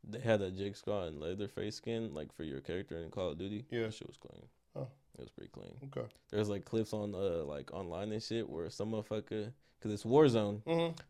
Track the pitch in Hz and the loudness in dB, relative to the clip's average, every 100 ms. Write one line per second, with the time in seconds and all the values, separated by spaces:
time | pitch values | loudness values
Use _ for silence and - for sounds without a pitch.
0 | - 110 117 110 98 95 101 101 - 104 | -8 -4 4 4 4 -2 -4 -4 -2 -2
1 | 87 76 78 95 101 - 104 - - 113 | -2 -4 -4 -4 -4 -4 -4 -4 -2 -2
2 | 113 78 73 - 80 67 - 90 - 82 | -2 -4 -8 -6 -6 -6 -4 -4 -4 -6
3 | 82 - 90 78 95 104 127 120 113 110 | -6 -2 -2 -2 -4 -4 -4 -2 -2 -4
4 | - - - - 123 _ _ 147 131 - | -12 -14 -18 -18 -20 _ _ -8 -8 -10
5 | _ - 62 - - - 50 - 139 135 | _ -16 -14 -14 -16 -14 -14 -12 -10 -6
6 | 113 - _ 104 104 101 82 113 110 107 | -8 -10 _ 0 2 0 0 0 0 -2
7 | 104 95 98 85 73 73 67 85 92 85 | -2 0 0 2 -2 -4 -6 -6 -4 -4
8 | 104 107 - 113 110 78 85 - 110 110 | -2 -4 -2 -2 -2 -4 -4 -2 -2 -2
9 | 107 110 107 110 107 - _ _ 110 104 | -2 -4 -2 -4 -4 -8 _ _ -2 -2
10 | 110 135 156 113 104 104 127 165 165 165 | 6 10 10 10 4 0 0 2 2 -2
11 | - | -12